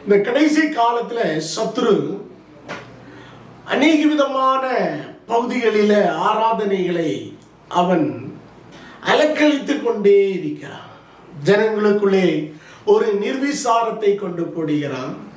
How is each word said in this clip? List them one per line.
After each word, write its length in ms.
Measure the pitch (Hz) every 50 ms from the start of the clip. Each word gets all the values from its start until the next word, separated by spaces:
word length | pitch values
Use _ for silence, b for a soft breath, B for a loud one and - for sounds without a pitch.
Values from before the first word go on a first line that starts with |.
| -
இந்த 140 | 202 208 196
கடைசி 420 | 202 240 240 277 311 302 302 302
காலத்துல 800 | 320 302 - - 233 233 240 240 226 - 233 233 214 175 156 156 160 - -
சத்துரு 640 | 220 220 - - 247 - 220 196 156 143 - - - - - - - - - - - - - - - - - - - B B B B B B B B B B - - -
அநேக 420 | - - 240 277 311 320 302 302 302
விதமான 600 | 302 294 277 262 262 262 254 262 262 262 262 254 247 208 190 165 147 147 147 - - - - -
பகுதிகளில 840 | 226 240 240 - - 254 233 214 208 208 208 208 208 208 190 175
ஆராதனைகளை 1200 | 160 160 180 208 220 220 220 220 226 190 214 202 196 185 180 170 175 170 165 151 - - - - - - - - - - - -
அவன் 680 | - 175 180 180 185 165 151 - - 113 120 143 - - - - - - - - B B B B B B -
அலக்களித்து 760 | - - - 302 302 - - 302 302 285 269 - - 277 - -
கொண்டே 460 | 233 226 214 196 202 202 202 196 196
இருக்கிறான். 580 | 190 175 156 151 151 - - - - - - - - - - - - - - - - 143 139
ஜனங்களுக்குள்ளே 1080 | 165 202 214 220 214 214 208 208 208 202 208 202 196 190 190 180 165 151 151 151 - B B B B B B B
ஒரு 320 | 208 202 220 - 220 202 196
நிர்விசாரத்தை 920 | 202 247 262 262 269 285 - - - 240 233 233 233 226 196 - 214 202 196
கொண்டு 280 | 196 196 180 170 165 165
போடுகிறான். 720 | 151 - 165 156 147 151 147 143 135 127 127 135 147 - - 104 - -